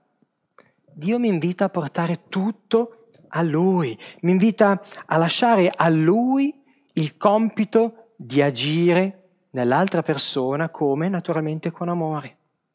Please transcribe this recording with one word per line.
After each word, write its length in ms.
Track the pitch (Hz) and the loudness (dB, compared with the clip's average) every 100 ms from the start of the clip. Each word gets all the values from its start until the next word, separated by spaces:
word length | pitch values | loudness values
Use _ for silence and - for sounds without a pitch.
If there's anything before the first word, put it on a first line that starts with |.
| _ _ _ _ _ _ _ _ _ | _ _ _ _ _ _ _ _ _
Dio 260 | - 160 240 | -8 -4 0
mi 100 | 240 | 0
invita 360 | 180 175 180 | 0 0 -2
a 40 | 196 | -2
portare 500 | 180 151 - 170 170 _ | -2 -6 -4 -2 -4 _
tutto 760 | 190 196 220 - 226 233 - _ - _ | -4 -2 -4 0 0 0 -6 _ -20 _
a 120 | 156 | -2
Lui, 580 | 165 151 185 180 139 110 - - | 0 2 2 2 -2 -6 -16 -6
mi 120 | 170 | 0
invita 460 | 185 220 - 208 196 - - - | 2 2 4 2 2 -4 -14 -2
a 100 | 160 | 0
lasciare 560 | 165 - 240 220 180 | 0 2 2 4 2
a 140 | - 165 | 2 2
Lui 680 | 160 160 214 247 269 277 - _ _ _ | 2 2 2 2 0 -2 -4 _ _ _
il 240 | - 156 - | -6 -6 0
compito 960 | 208 214 226 - 208 226 226 226 - - | 2 2 0 -2 0 2 0 -4 -20 -20
di 260 | 120 135 | -4 0
agire 880 | 143 123 139 156 175 175 190 196 _ _ _ | 0 0 -2 0 2 2 0 -4 _ _ _
nell'altra 500 | 131 123 139 190 170 | -4 0 0 0 -2
persona 680 | 156 143 - 143 131 143 165 | -2 -4 -4 -4 -2 -2 -6
come 400 | - 147 139 170 | -4 -2 -2 -2
naturalmente 600 | 185 175 160 156 156 170 | -4 -4 -4 -4 -6 -8
con 180 | - 175 | -8 -6
amore. 480 | 175 160 156 135 _ _ _ _ | -4 -4 -6 -10 _ _ _ _